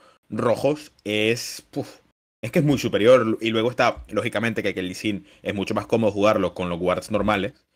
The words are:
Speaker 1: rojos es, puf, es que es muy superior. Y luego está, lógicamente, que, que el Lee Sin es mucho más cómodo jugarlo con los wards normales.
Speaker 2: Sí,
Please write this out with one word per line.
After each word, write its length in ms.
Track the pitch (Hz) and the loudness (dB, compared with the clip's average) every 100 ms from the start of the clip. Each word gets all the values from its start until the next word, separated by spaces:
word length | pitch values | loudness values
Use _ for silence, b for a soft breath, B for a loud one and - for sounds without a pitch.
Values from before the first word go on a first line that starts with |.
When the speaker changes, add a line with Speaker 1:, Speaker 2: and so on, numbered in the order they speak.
| b b - | b b -10
Speaker 1:
rojos 640 | 110 117 107 139 151 - _ 104 | -2 0 2 0 -2 -6 _ -4
es, 600 | 107 110 120 - - - | 0 0 0 -4 -14 -12
puf, 280 | 143 120 - _ _ _ _ | -10 -10 -12 _ _ _ _
es 100 | 113 | -4
que 80 | 180 | 0
es 60 | 147 | 2
muy 140 | 127 | 2
superior. 580 | 117 98 110 127 110 110 | 0 2 6 6 4 -2
Y 120 | 113 | -2
luego 180 | 110 117 | 0 0
está, 340 | 123 120 - - | 0 0 -2 -6
lógicamente, 540 | 104 110 104 113 110 | -4 -4 -2 -2 -2
que, 100 | 98 | -4
que 80 | 92 | -4
el 80 | 90 | -6
Lee 60 | 90 | -6
Sin 320 | 110 101 - b | -4 -4 -8 b
es 120 | - 104 | -6 -4
mucho 180 | 95 | -2
más 140 | 107 - | -4 0
cómodo 240 | 113 110 | 0 0
jugarlo 420 | 101 104 104 90 | 2 4 4 0
con 140 | - 90 | -2 -6
los 100 | 85 | -2
wards 320 | 90 90 - | 0 -2 -2
normales. 440 | 104 101 101 95 | -2 0 0 -2
Speaker 2:
Sí, 100 | - _ | -8 _